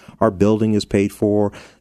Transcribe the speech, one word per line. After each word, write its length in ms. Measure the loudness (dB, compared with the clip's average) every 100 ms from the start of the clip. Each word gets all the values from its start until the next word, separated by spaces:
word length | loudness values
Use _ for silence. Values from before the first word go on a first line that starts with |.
| -20 -2
Our 100 | -2
building 440 | 2 0 2 0 -2
is 80 | 0
paid 260 | -2 -2
for. 380 | -2 -2 0 -2 -6 -18 _